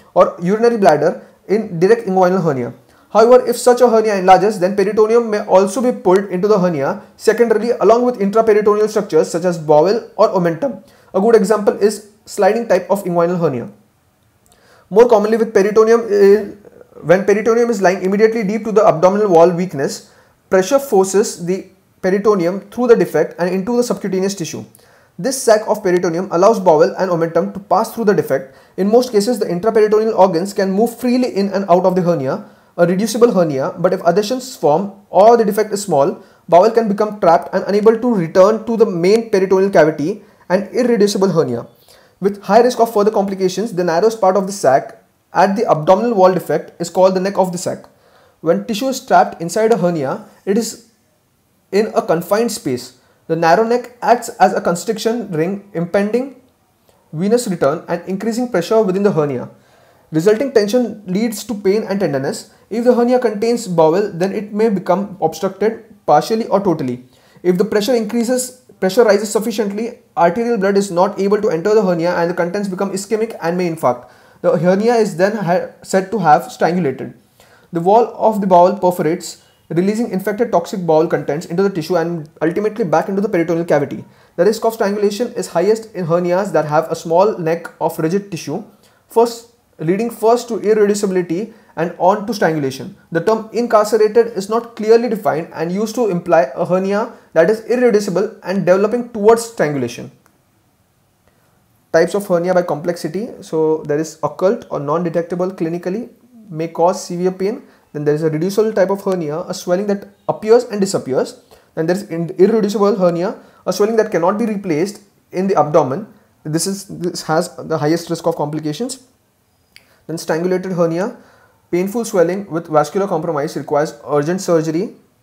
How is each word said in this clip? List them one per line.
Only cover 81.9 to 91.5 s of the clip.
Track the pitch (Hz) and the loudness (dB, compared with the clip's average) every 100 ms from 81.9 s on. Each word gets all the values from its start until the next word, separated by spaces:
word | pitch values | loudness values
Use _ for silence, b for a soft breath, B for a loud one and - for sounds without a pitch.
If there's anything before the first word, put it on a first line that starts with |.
| 175 | -2
and | 170 170 147 - | -2 -6 -10 -4
ultimately | 160 180 208 214 185 | -4 -2 -4 -4 0
back | 160 175 | 0 0
into | 196 | -4
the | 185 | -2
peritoneal | 175 165 170 170 | -2 -2 -2 0
cavity. | 151 139 - - b b - | 0 -2 -8 -16 b b -2
The | 185 | 0
risk | 220 | 0
of | 226 | -2
strangulation | 226 202 208 202 202 240 | -2 -4 0 -2 -2 -6
is | - 185 | -6 -6
highest | 170 190 220 - | -2 0 0 -4
in | 180 156 | -8 -2
hernias | 170 175 180 202 | -2 0 -2 0
that | 156 151 | -2 0
have | 151 160 | 0 -2
a | 165 | -6
small | 170 165 214 185 | -2 2 2 0
neck | 160 170 - - | -2 -4 -6 -6
of | 156 165 | -6 -2
rigid | 160 196 202 | -2 -4 -6
tissue, | 156 - 170 208 b b b b | -10 -8 -10 -10 b b b b
first, | 226 233 233 - _ _ - | 0 0 0 -18 _ _ -8
leading | 160 196 233 | -4 -2 -4
first | - 214 240 240 | -2 0 0 -2
to | 214 | -4
irreducibility | 202 214 202 208 202 185 175 165 - | 0 2 2 0 -2 -2 -2 -4 -6